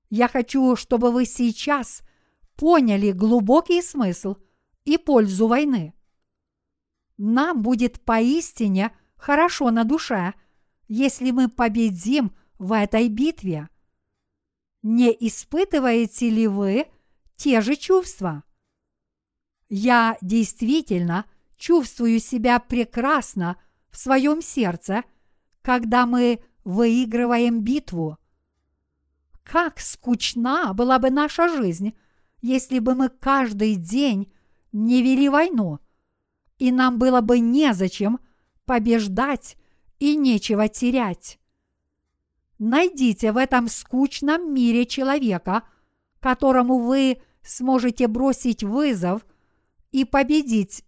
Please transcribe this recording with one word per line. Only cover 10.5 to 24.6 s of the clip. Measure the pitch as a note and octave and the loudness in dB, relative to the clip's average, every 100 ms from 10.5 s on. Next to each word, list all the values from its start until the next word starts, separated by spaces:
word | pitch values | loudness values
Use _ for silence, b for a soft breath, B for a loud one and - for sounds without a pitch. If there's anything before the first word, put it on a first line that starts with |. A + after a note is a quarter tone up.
| _ _ _ - | _ _ _ -8
если | A3 C4+ - B3+ | -2 -2 -2 -2
мы | B3 B3 | 0 0
победим | - A3 A3+ A3 F3 G3+ C#4+ G#3+ - _ - | 0 -2 0 -2 -2 -2 -2 -2 -6 _ -12
в | F#3 | -4
этой | A3 G3+ A3 A#3+ | -2 0 0 0
битве. | G#3+ D4+ - F#3+ D3+ D3+ _ _ _ _ _ _ _ _ _ _ _ | 0 -4 -4 -6 -6 -8 _ _ _ _ _ _ _ _ _ _ _
Не | G#3+ A#3 A#3+ | -2 2 2
испытываете | A3+ A3+ - - D#4 F#4+ D4+ B3+ A#3 A3+ - A#3+ | 2 -4 -6 -6 -4 0 0 0 0 -2 -2 -2
ли | A3 A3 | 0 0
вы | G3 G3 A3+ D4+ _ _ _ _ - | 0 -2 -2 -4 _ _ _ _ -6
те | C#4+ A3+ | 0 2
же | G#3+ D4 | 2 -2
чувства? | - F#4 F4+ - F3+ D3 - _ _ _ _ _ _ _ _ _ _ _ - | 2 0 0 -8 -8 -8 -14 _ _ _ _ _ _ _ _ _ _ _ -10
Я | G3 A#3+ A#3+ A3+ G#3+ | -2 2 4 2 -2
действительно | F#3 A3+ G#3 - A#3 D#4 - F3+ F3 F3+ - _ _ - | -2 0 0 -4 -2 -2 0 -2 -2 -4 -6 _ _ -10
чувствую | - E4+ A#3 - A#3 A3+ | 0 0 0 -2 0 0
себя | - B3 A#3+ A#3+ | -2 -2 2 0
прекрасно | - B3 A3+ A#3 C4+ D4 - F#3+ F3 - _ _ _ | 0 -4 -4 -2 0 0 -2 -6 -6 -6 _ _ _
в | - | -8
своем | B3+ C4+ C#4+ D#4 | 0 2 2 -2
сердце, | - C4+ | -4 -2